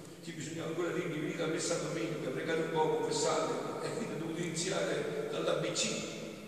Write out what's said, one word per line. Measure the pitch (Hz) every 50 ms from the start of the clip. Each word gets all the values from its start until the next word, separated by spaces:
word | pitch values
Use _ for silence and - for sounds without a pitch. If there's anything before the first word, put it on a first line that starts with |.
| - - - - -
che | 170
bisognava | 160 151 - - 165 165 160 160
ancora | 160 175 175 170
dirgli: | - 175 175 170 151 151
"Venite | 156 - - 170 165
a |
messa | 160 165 - - - 170
domenica, | - 156 151 156 165 165 151 151 - - -
pregate | - 156 - 160 165 160
un | - -
po', | 160 - - - -
confessate", | - - - - - - - - - - - - - - - - - -
e | - -
quindi | - - - -
ho |
dovuto | 156 160 160 165 170
iniziare | 175 - - - - 190 - - - - 147 - - - - - - -
dall'a | - - - - - -
B | - - -
C. | - - - - - - - - - - - - - -